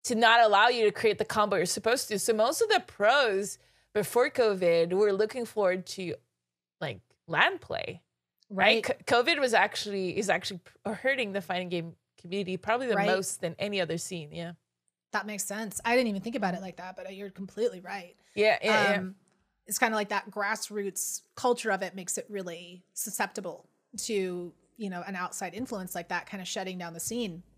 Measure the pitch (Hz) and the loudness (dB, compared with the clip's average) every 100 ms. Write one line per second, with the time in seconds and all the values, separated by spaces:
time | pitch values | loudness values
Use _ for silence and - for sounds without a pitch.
0 | - 220 233 233 226 196 233 247 208 - | -2 4 8 8 8 8 6 6 2 4
1 | 220 208 208 220 208 190 175 - 226 262 | 0 2 0 2 2 2 2 0 0 0
2 | - 202 - 220 233 320 440 381 - - | 0 -2 0 4 2 2 2 2 0 2
3 | 208 277 240 190 202 - _ _ _ 208 | 4 6 4 0 -4 -10 _ _ _ -2
4 | 202 240 285 - 220 196 175 170 170 185 | 0 2 2 4 2 4 4 4 4 4
5 | 208 190 214 262 233 214 190 185 180 - | 2 4 0 -2 -6 0 0 0 -6 -8
6 | 175 - _ _ _ _ _ _ 151 95 | -8 -8 _ _ _ _ _ _ -8 -8
7 | _ _ - 170 277 392 - - - 175 | _ _ -2 2 2 2 -8 -6 -6 -12
8 | _ _ _ _ _ 190 196 226 - - | _ _ _ _ _ 2 4 4 0 -4
9 | - 247 247 330 262 220 208 - 208 202 | 2 2 4 2 2 4 2 -2 -6 -4
10 | 185 190 196 175 - 180 - _ 202 208 | -2 -2 0 -2 -2 -12 -16 _ -8 -4
11 | 262 269 208 196 180 185 180 175 165 - | -2 -2 -2 -6 -4 -6 -4 -6 -6 -14
12 | _ _ 170 196 185 185 - 240 262 202 | _ _ -8 -6 -4 -4 0 0 2 2
13 | 185 190 185 - 170 - 208 202 165 165 | 2 2 0 -6 -6 -4 -4 -2 -2 -4
14 | - 175 147 160 170 170 _ _ _ _ | -6 -10 -10 -12 -12 -14 _ _ _ _
15 | _ 214 202 208 - 202 220 - 233 240 | _ -6 -6 -8 -8 -6 -8 -6 2 2
16 | 240 196 233 233 190 185 190 170 185 185 | 2 -2 -4 -2 -2 -4 -8 -12 -14 -12
17 | 185 190 202 185 190 - 233 185 180 196 | -14 -12 -14 -12 -12 -4 -4 -4 -10 -12
18 | 175 _ _ - 214 - 220 214 202 202 | -12 _ _ 2 4 4 4 4 4 2
19 | 185 - _ _ _ _ - - 240 220 | -2 -12 _ _ _ _ -8 0 0 0
20 | 202 202 202 208 202 220 - 208 202 185 | -2 -4 -4 -4 -4 -4 -6 -6 -6 -6
21 | - - _ - 254 240 226 190 185 190 | -6 -8 _ -2 0 0 0 -2 -4 -8
22 | 180 - - 202 180 170 175 180 _ - | -8 -8 -6 -8 -8 -12 -14 -20 _ -10
23 | 220 - 196 - 185 170 _ _ _ 214 | -8 -4 -4 -4 -10 -12 _ _ _ -10
24 | - 208 185 180 175 - _ - 202 180 | -2 -2 0 -4 -8 -14 _ -10 -8 -8
25 | 180 190 180 - 190 180 262 214 185 180 | -8 -6 -6 -6 -8 -8 -8 -8 -6 -8
26 | 170 180 - 196 175 208 185 185 170 170 | -4 -6 -6 -12 -8 -6 -6 -8 -10 -8
27 | - 233 220 165 - | -8 -4 -6 -8 -16